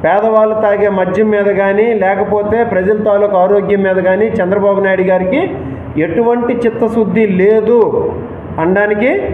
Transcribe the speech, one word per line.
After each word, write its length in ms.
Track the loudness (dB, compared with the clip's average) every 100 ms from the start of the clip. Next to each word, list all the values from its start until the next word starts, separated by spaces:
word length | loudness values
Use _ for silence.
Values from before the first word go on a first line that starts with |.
పేదవాళ్ళు 500 | 2 2 2 2 2
తాగే 340 | 0 0 2 0
మద్యం 400 | 0 -2 0 0
మీద 180 | 2 0 0
కానీ, 240 | 0 2 0
లేకపోతే 680 | 0 0 0 -2 -2 0 0
ప్రజల 320 | 0 0 0 0
తాలూకు 340 | 0 2 2 2
ఆరోగ్యం 460 | 2 2 0 0
మీద 140 | 0 0
కానీ 300 | 0 0 0
చంద్రబాబు 540 | 0 0 0 2 2
నాయుడు 220 | 0 0
గారికి 400 | 2 0 0 -2 -2 -6 -10 -10 -8 -4
ఎటువంటి 520 | -2 0 0 0 -2
చిత్తశుద్ధి 720 | -2 -2 -2 -2 0 0 0 0
లేదు 520 | 2 2 2 2 2 2 0 -4 -6 -10 -14 -12 -4
అనడానికి 500 | 0 0 0 0 0 -2 -4